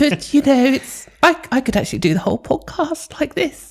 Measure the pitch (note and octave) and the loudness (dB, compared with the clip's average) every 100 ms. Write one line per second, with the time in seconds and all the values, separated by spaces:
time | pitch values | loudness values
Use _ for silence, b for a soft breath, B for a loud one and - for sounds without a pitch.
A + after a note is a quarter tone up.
0 | D4 - - C#4+ C#4 C4 B3 C4 - - | 2 0 0 2 4 4 4 2 -4 -18
1 | - _ E4 E4 - B3+ C4 G#3 - G#2+ | -18 _ 2 2 -2 -2 0 -2 -2 -2
2 | F3+ G3+ - - - D#4 - - D#4+ E4 | 0 0 0 -4 -2 -4 -4 -6 -4 -4
3 | - - D4 - E4 - - | -10 -6 -6 -2 -4 -6 -20